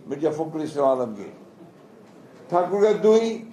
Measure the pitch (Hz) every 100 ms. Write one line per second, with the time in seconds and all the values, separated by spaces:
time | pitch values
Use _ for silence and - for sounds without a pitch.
0 | - 143 156 151 160 156 151 143 135 131
1 | 120 104 90 - - - - - - -
2 | - - - - - 175 180 196 214 185
3 | 214 220 226 226 -